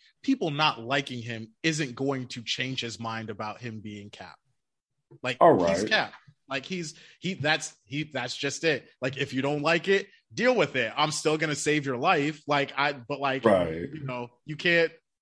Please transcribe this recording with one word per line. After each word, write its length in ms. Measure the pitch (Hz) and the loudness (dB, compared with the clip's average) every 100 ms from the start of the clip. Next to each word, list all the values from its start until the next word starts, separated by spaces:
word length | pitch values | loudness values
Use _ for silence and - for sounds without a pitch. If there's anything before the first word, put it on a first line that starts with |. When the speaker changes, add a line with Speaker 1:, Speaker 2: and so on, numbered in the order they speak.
| _ _ | _ _
Speaker 1:
people 280 | - 269 170 | -2 0 0
not 320 | 143 156 120 | 2 2 0
liking 400 | 113 139 139 123 | -2 -2 -2 -6
him 260 | 113 113 113 _ | -8 -8 -10 _
isn't 320 | 160 156 143 | -2 -2 -4
going 340 | 120 135 135 127 | -4 -2 -2 -6
to 140 | - | -8
change 380 | 107 - 127 131 | -6 -4 -4 -4
his 180 | 117 113 | -6 -6
mind 300 | 117 113 110 | -6 -6 -8
about 300 | 104 107 104 | -8 -8 -8
him 200 | 120 110 | -10 -10
being 300 | 107 104 101 | -12 -12 -14
Cap. 260 | - 95 - _ _ _ _ _ _ _ - | -16 -16 -18 _ _ _ _ _ _ _ -10
Like, 160 | 123 123 | -6 6
Speaker 2:
All 180 | 175 120 85 | 8 8 6
Speaker 1:
he's 140 | 85 | 2
Speaker 2:
right. 60 | 107 | 2
Speaker 1:
Cap. 220 | 214 117 - - _ - | 2 0 -6 -20 _ -8
Like, 180 | 135 - | -8 -6
he's, 280 | 190 156 - - - | -8 -8 -12 -20 -8
he, 140 | 170 | -6
that's, 400 | 190 147 156 - - | -2 0 0 -2 -14
he, 200 | - 143 | -10 -6
that's 320 | 147 139 123 - | -6 -6 -6 -4
just 280 | 139 - | -4 0
it. 220 | 165 131 - _ | 0 0 -2 _
Like, 160 | 131 123 | -6 -4
if 160 | 135 | -4
you 80 | 127 | -2
don't 220 | 139 147 | 0 0
like 260 | 147 170 196 | 2 2 2
it, 200 | 196 - _ _ | 0 0 _ _
deal 220 | 110 247 | 0 4
with 220 | 240 147 135 | 4 4 2
it. 160 | 113 123 | -2 2
I'm 140 | 156 | 0
still 280 | 151 156 156 | 2 0 2
gonna 160 | 160 | 0
save 320 | 143 151 151 139 | 0 0 0 0
your 100 | 123 | 0
life. 460 | 160 175 143 151 - | 2 2 2 -2 -2
Like, 260 | 143 139 - | 0 0 0
I, 160 | 147 | -2
but, 260 | 139 117 143 | -2 -8 -4
like, 260 | 139 135 117 | -2 2 4
Speaker 2:
Right. 420 | 95 85 80 110 | 4 4 -4 -8
Speaker 1:
you 100 | 156 | -8
know, 240 | 135 123 120 _ | -8 -8 -10 _
you 120 | - 151 | -12 -2
can't, 360 | 180 170 165 - _ _ | 4 4 4 0 _ _